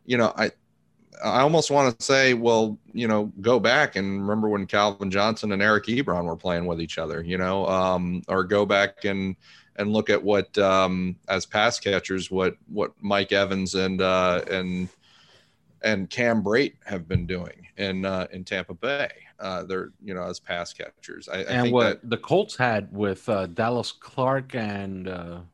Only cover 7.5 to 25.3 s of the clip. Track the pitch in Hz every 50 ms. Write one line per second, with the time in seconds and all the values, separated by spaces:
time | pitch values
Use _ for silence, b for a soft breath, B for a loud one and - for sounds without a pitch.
7.5 | 95 98 95 - 95 95 92 92 92 90 90 87 90 90 - - 92 95 92 90
8.5 | 104 101 104 98 104 98 101 98 - - - 101 98 98 95 95 92 - b b
9.5 | b b b b b - 104 104 107 107 107 - 104 - - 98 104 101 92 -
10.5 | - 104 98 95 95 95 95 92 92 92 92 92 90 - _ - 95 92 - -
11.5 | - 107 107 120 117 - - 101 98 90 - - 95 95 87 - 95 95 92 90
12.5 | 87 - _ - - 104 95 - - _ 107 101 101 101 98 - 101 98 101 92
13.5 | 95 95 92 90 - 92 95 95 95 92 95 92 92 92 92 92 87 90 - -
14.5 | 92 95 92 92 90 90 92 92 - b b b b b b b b b b b
15.5 | b b b _ _ _ - 110 110 98 95 - - 127 120 120 117 110 95 101
16.5 | 107 127 139 107 - _ - - 101 90 80 80 92 90 87 85 92 90 87 82
17.5 | - - - - _ - 101 98 95 95 95 95 95 92 90 - - 92 90 -
18.5 | 104 95 90 - 90 82 - 127 143 143 135 - - - - - _ - 101 95
19.5 | 92 87 85 90 95 92 87 - - _ - 104 92 92 87 87 90 - _ -
20.5 | 90 87 85 - - - 87 - - _ - - 85 85 - - - 92 - -
21.5 | 123 123 123 120 123 123 117 104 85 - - 120 117 113 - - 160 185 214 214
22.5 | - - 127 123 113 104 98 - - 101 104 101 95 - - - 107 98 95 87
23.5 | 85 120 110 117 123 120 110 - - _ - - - - 127 127 135 135 131 135
24.5 | - 123 110 107 101 101 98 98 98 92 92 92 92 90 85 85